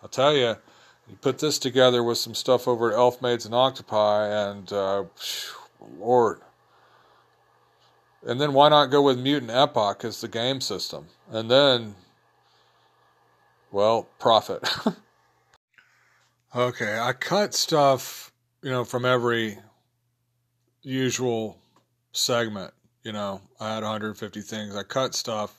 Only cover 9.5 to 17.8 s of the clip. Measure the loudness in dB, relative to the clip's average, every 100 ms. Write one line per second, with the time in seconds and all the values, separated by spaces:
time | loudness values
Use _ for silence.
9.5 | 2 2 2 0 -2 -8 -10 -8 -4 -4
10.5 | -4 -6 -8 -8 -12 -16 _ _ -8 2
11.5 | 4 6 2 -2 -16 _ _ _ _ _
12.5 | _ _ _ _ _ _ _ _ _ _
13.5 | _ _ 0 2 0 -2 _ 4 4 2
14.5 | -6 -4 -2 -4 -4 _ _ _ _ _
15.5 | _ _ _ _ _ _ _ _ _ _
16.5 | -2 -2 -2 -4 -2 -4 -4 -2 0 0
17.5 | -2 0 4